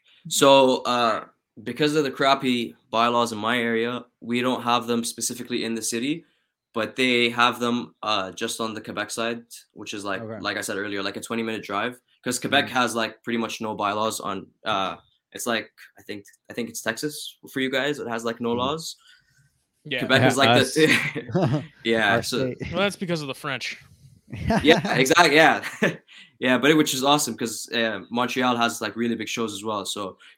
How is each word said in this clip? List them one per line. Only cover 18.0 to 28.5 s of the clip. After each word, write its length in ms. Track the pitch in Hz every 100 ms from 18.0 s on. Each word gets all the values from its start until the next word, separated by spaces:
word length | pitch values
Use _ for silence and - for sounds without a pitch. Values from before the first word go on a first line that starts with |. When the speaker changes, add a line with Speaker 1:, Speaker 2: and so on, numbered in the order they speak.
| 107
Speaker 1:
has, 180 | 113 117
like, 160 | 117
no 80 | 117
Speaker 2:
Mm-hmm. 60 | 120
Speaker 1:
laws. 360 | 131 160 160 - _ _ _ _ _ _ _ _ 151
Speaker 3:
Yeah. 140 | 127
Speaker 1:
Quebec 220 | 120 131
Speaker 2:
Yeah, 60 | 127
Speaker 1:
is, 80 | 123
like, 140 | 135
Speaker 2:
us. 240 | 123 123
Speaker 1:
the 920 | 156 156 - 147 127 120 175 117 147 -
<laughs> 20 | _
Speaker 2:
<laughs> 80 |
Speaker 1:
Yeah, 320 | 113 113 104 117
Speaker 2:
Our 80 |
Speaker 1:
so 140 | - 123 127 123
Speaker 2:
state. 160 | -
Speaker 3:
Well, 100 | 170
that's 140 | 202 -
because 260 | 175 165
of 60 | 139
the 80 | -
French. 420 | 147 127 - - - _ - - - 113 - 220
Speaker 1:
Yeah, 180 | 147 170
Speaker 2:
<laughs> 160 | - 120
Speaker 1:
exactly. 380 | 131 165 165 151
Yeah. 280 | 151 107 - -
<laughs> 160 | 190 - _ - - -
Yeah, 180 | 127 123
but 140 | 139
it, 20 |
which 200 | 156 151 127
is 80 | 139
awesome 320 | 147 123 110
'cause, 320 | 113 - -
uh, 300 | 120 113 98 90
Montreal 480 | 120 123 127 127